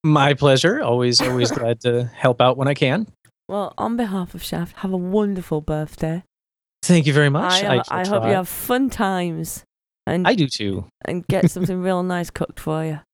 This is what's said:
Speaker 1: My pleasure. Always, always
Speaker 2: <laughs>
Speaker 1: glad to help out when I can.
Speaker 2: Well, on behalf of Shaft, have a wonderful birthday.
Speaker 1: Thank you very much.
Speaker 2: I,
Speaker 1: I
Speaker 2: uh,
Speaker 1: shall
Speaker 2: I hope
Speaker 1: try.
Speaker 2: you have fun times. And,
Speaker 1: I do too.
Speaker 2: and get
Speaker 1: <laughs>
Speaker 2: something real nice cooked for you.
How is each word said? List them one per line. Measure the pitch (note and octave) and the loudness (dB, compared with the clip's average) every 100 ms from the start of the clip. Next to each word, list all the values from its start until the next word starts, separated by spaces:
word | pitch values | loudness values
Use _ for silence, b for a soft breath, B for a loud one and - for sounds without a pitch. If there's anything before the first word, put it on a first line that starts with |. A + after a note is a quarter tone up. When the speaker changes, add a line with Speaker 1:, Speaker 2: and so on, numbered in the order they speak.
Speaker 1:
My | D#3 D3+ C#3 | 4 4 4
pleasure. | C#3 C#3+ C3 E3 C4 | 4 4 4 4 2
Always, | C#3 B2 B2 A#2 | 0 2 2 2
always | B2+ B2+ A#2+ | 0 0 0
Speaker 2:
<laughs> | |
Speaker 1:
glad | - A#2 A#2 | 0 -2 0
to | B2 A#2+ | 0 0
help | A#2+ - C3 A#2+ | -2 0 0 4
out | B2+ B2+ | 2 4
when | C3+ | -2
I | |
can. | C#3+ C3+ D#3 G#2+ _ _ _ - | 0 0 0 -4 _ _ _ -8
Speaker 2:
Well, | G3 F#3+ - | -6 -6 -4
on | A3 A#3 | -4 -2
behalf | A3+ F#3+ F3+ | -2 -4 -6
of | F3 | -10
Shaft, | - E3+ E3+ - | -8 -6 -6 -8
have | F#3+ | -4
a | F#3 | -4
wonderful | F3+ G#3 G#3 F#3+ F3 D#3 | 0 0 0 -4 -4 -6
birthday. | D3+ D3+ D3+ - D#3+ E3 - _ _ _ _ _ | -2 -4 -6 -6 -4 -4 -10 _ _ _ _ _
Speaker 1:
Thank | - F3 D3 | 4 4 6
you | |
very | C#3+ D3 | 4 4
much. | C#3+ F3+ F#3 | 2 0 0
Speaker 2:
I, | G3+ B2+ | 2 0
Speaker 1:
I | |
Speaker 2:
uh, | |
Speaker 1:
shall | - F3+ | 0 -4
Speaker 2:
I | F#3 | 0
hope | G3+ | 0
Speaker 1:
try. | A2+ | 2
Speaker 2:
you | F#3 | 0
have | F3+ | -2
fun | - - B3 C4+ | -8 -2 0 0
times. | - G3 F#3 F3 D#3+ D#3+ - _ _ _ _ - | 0 -2 0 -4 -6 -10 -12 _ _ _ _ -4
And, | F3+ F3+ | 0 2
Speaker 1:
I | |
do | A#3 C#3 | 2 0
too. | - G#2 F#2 E2 _ | -2 -4 -4 -8 _
Speaker 2:
and | - F3+ E3 | -8 -8 -2
get | F#3+ E3+ | 0 0
Speaker 1:
<laughs> | |
Speaker 2:
something | F#3 F3+ F#3 | 0 -4 -2
real | F3+ F#3 | -2 -2
nice | F#3 F3+ E3+ | -2 -4 -6
cooked | - - - | -6 -8 -6
for | - D#3 | -6 -4
you. | D#3+ D3+ _ | -4 -8 _